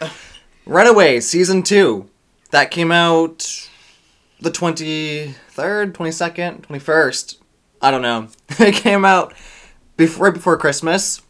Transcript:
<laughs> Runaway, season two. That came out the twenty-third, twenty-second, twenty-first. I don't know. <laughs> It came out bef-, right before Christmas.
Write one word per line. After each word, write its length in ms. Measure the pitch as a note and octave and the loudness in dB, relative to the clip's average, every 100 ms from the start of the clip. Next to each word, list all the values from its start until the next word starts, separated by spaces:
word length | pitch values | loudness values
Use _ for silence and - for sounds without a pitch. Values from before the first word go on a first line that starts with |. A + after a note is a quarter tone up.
| D#3+ - - | -14 -14 -20
<laughs> 380 | - _ _ - | -20 _ _ -4
Runaway, 560 | E3 A3+ G#3+ E3 A#2+ | 2 6 6 6 2
season 420 | - E3+ F3+ F#3+ | -2 0 2 0
two. 460 | - G3+ E3+ G#2 G2 _ _ _ _ | 2 4 4 0 -8 _ _ _ _
That 180 | D3 C3+ | 0 0
came 220 | E3+ E3 | -2 0
out 760 | E3+ E3+ E3 E3 E3 - - - _ _ _ _ _ _ _ | 2 2 2 0 -4 -12 -12 -16 _ _ _ _ _ _ _
the 100 | E3 | -8
twenty-third, 1400 | - F3 D#3+ D#3 D#3 D#3 D3+ D3 C3 _ - E3 G#3 G3+ E3+ | -4 -4 -4 -6 -6 -6 -8 -10 -16 _ -8 -6 -4 -6 -6
twenty-second, 680 | E3 D#3+ E3+ E3+ F3 - | -8 -6 -6 -6 -10 -10
twenty-first. 800 | - C#3+ C#3+ D#3+ C3+ - - - _ _ _ _ | -14 -12 0 2 2 -2 -10 -18 _ _ _ _
I 100 | C3+ | 0
don't 100 | C3+ | 0
know. 260 | B2 A#2 A2 _ | -2 -4 -8 _
<laughs> 160 | _ D3 | _ 2
It 160 | G#3+ G3+ | 2 4
came 300 | A3+ G3+ G3 | 0 2 4
out 280 | F#3 - - - - - _ _ - | 2 0 -10 -20 -20 -20 _ _ 0
bef-, 220 | E3 - | 0 2
right 140 | G3 | 0
before 240 | F3 F3+ D#3+ | 0 0 0
Christmas. 640 | D3+ C#3 E3 F#3+ - - _ | 0 -2 -2 -2 -4 -10 _